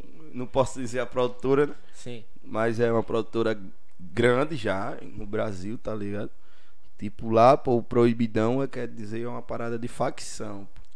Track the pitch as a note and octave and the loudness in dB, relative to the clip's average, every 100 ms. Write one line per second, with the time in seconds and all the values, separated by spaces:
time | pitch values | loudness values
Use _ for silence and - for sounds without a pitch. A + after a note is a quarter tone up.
0 | - - G2+ A#2 B2+ C#3 B2 C3 A#2+ B2 | -6 -6 -6 -6 -2 2 2 0 -4 -2
1 | A#2+ B2+ B2 B2 B2+ C#3 C#3+ C#3 - - | -2 0 0 0 2 4 4 0 -4 -4
2 | B2 A#2+ G#2+ - - G#2+ A2+ A2 A#2 A2+ | -4 -4 -4 -4 -4 0 0 2 2 2
3 | G#2+ A2+ G#2+ A2+ A2 G#2 F#2+ - - - | 2 0 0 0 0 0 -2 -4 -4 -4
4 | F#2 G#2+ A#2+ B2 D3+ D#3 G#2 F#2+ A#2 D#3+ | -4 2 4 4 2 0 0 0 -2 -4
5 | - G#2 G#2 G#2+ A2 F#2+ G2 A#2 - G#2+ | -4 -4 -2 -2 -2 -2 -4 -4 -4 -4
6 | G2+ G2+ - - - - - - - - | -2 -4 -4 -6 -6 -6 -6 -6 -6 -4
7 | G#2 - A2+ A2+ A#2+ D3 - A#2+ G#2 A#2+ | -4 -4 2 8 8 8 4 2 2 4
8 | A#2+ A#2 A#2 G#2+ A2 C3 C3+ B2+ A#2+ A#2 | 4 4 0 2 2 2 0 -2 -4 -4
9 | G#2 A2 A#2+ A#2+ - A#2 A#2 A#2 A#2 - | -4 -4 -4 -4 -4 -4 -4 -4 -4 -2
10 | B2+ - - - G#2+ G2+ G2+ - - | -2 -2 -4 -4 -4 -4 -4 -6 -6